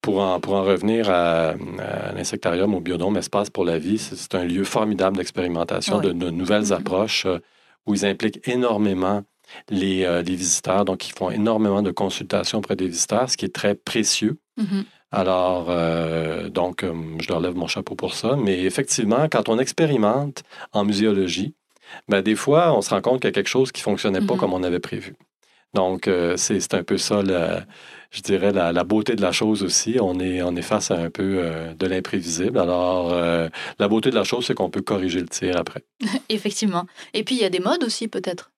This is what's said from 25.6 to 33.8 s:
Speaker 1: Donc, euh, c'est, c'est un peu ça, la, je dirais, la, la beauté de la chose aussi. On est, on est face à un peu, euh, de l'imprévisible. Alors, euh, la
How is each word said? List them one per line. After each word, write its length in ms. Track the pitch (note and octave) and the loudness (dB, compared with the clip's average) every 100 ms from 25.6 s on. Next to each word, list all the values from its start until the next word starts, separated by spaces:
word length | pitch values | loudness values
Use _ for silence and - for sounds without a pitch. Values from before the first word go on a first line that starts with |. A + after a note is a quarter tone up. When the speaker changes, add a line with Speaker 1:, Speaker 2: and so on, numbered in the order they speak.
| _ | _
Speaker 1:
Donc, 340 | G2+ F#2 F#2 - | 0 2 0 0
euh, 280 | F2+ E2+ F#2+ | 2 2 0
c'est, 220 | - G2+ | 2 0
c'est 140 | - | 2
un 100 | G2 | -2
peu 140 | F2 G2 | 0 -2
ça, 240 | - G#2 | 2 2
la, 400 | F#2+ F2+ E2 F2 G2+ - - - - | 2 2 0 -2 -6 -20 -20 -20 -16
je 100 | - | -10
dirais, 300 | - G2 G2 | 0 2 4
la, 220 | G2 E2+ | 4 2
la 100 | F2 | 2
beauté 320 | F2 G#2+ G#2+ | 2 2 2
de 60 | A2 | 2
la 100 | F#2+ | 2
chose 320 | F2 A2 G#2 | 2 2 2
aussi. 320 | F2+ - - B2 | 2 0 2 0
On 180 | F#2+ F#2 | 2 0
est, 220 | F#2 F2+ | -2 0
on 140 | F2+ F2 | -2 -2
est 40 | |
face 300 | E2+ G#2+ - | 0 -2 0
à 40 | F2+ | -2
un 120 | E2+ | -2
peu, 300 | - F#2+ F#2+ | -2 0 0
euh, 340 | E2+ D#2+ E2 | 0 -4 -8
de 140 | E2 F#2 | -4 -2
l'imprévisible. 680 | F#2 F2+ F#2+ F2 E2+ F#2 F#2+ | -2 -2 -4 -4 -2 0 2
Alors, 540 | F2 F2+ F2+ F#2 E2+ | 2 2 2 2 2
euh, 340 | F2 E2+ E2+ E2 - - | 2 2 0 -2 -6 -12
la 80 | - | -2